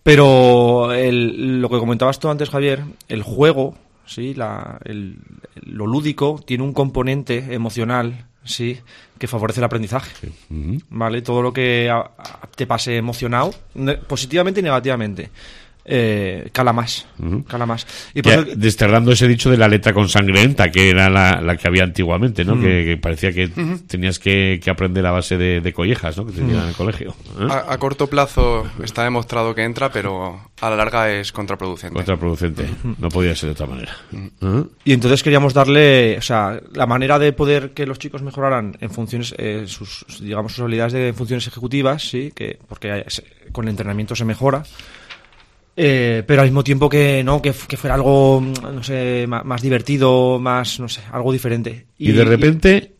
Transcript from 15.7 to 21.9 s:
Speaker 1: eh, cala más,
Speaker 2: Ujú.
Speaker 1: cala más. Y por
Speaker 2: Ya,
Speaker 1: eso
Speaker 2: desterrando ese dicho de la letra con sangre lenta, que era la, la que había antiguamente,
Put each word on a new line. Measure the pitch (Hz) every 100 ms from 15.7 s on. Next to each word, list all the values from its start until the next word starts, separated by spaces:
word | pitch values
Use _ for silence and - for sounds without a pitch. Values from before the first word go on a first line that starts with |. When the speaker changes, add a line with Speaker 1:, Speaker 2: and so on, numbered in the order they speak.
| _ -
Speaker 1:
eh, | 127 113 104 95 92 -
cala | - 123
más, | 117 117 - - -
Speaker 2:
Ujú. | 82 104
Speaker 1:
cala | 143 120 117
más. | 113 - - -
Y | 143
por | 117
Speaker 2:
Ya, | 113
Speaker 1:
eso | 156 107
Speaker 2:
desterrando | 107 - 104 113 117
ese | 120 123
dicho | 117 131
de | 123
la | 110
letra | 104 110
con | 98 98
sangre | 104 98 95
lenta, | 123 143 90
que | 90 95
era | 90 95
la, | 95 92 87
la | 82 87
que | 85
había | 92
antiguamente, | 90